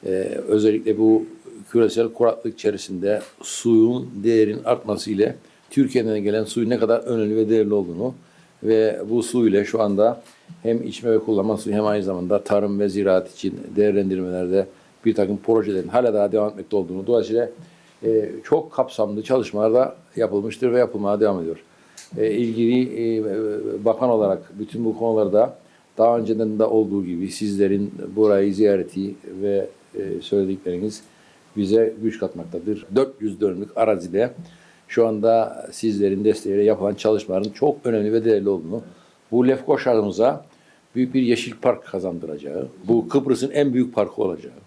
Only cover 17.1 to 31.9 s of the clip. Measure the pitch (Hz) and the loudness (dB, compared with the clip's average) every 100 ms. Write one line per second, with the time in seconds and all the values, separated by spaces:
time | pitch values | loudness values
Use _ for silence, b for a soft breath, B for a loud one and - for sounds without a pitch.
17.1 | 120 101 113 120 - B B B B 110 | 0 2 -2 -2 -8 B B B B 0
18.1 | 110 104 - - 151 156 - 127 - 104 | 0 0 -8 -2 -2 0 -4 -4 -2 -4
19.1 | 104 110 131 107 104 110 117 135 - _ | -4 -2 0 0 0 2 4 2 -4 _
20.1 | - 110 101 107 - 127 120 117 104 101 | -4 -2 -2 -4 -4 0 2 0 0 -2
21.1 | 104 107 92 82 80 - B B B B | 2 2 0 -6 -10 -14 B B B B
22.1 | - 110 107 120 117 117 123 127 113 113 | -4 -2 0 -2 0 2 2 0 -2 -2
23.1 | 113 107 98 107 104 107 101 104 107 127 | -2 -2 -2 -4 -4 -6 -2 0 2 2
24.1 | 113 101 95 - 98 104 110 117 110 117 | 2 2 0 -6 -12 -10 -4 -4 -2 0
25.1 | 110 101 104 123 - b b b - 113 | 2 2 4 2 -2 b b b 2 2
26.1 | 117 113 110 113 107 110 110 104 101 90 | 2 0 -2 -2 0 2 2 2 -2 -4
27.1 | 87 95 - 107 98 98 98 101 - 98 | -6 -6 -6 -4 0 2 2 -2 -8 -8
28.1 | 98 107 101 101 95 107 98 87 92 98 | 2 4 4 2 2 4 2 -2 -6 -6
29.1 | 98 - 95 101 98 - - _ 98 95 | -8 -14 -6 -2 -2 -2 -10 _ -10 -8
30.1 | 87 - 101 98 98 90 87 107 104 b | -8 -2 -2 0 -4 -6 -4 -6 -8 b
31.1 | b b b b 104 95 110 110 | b b b b -4 2 4 2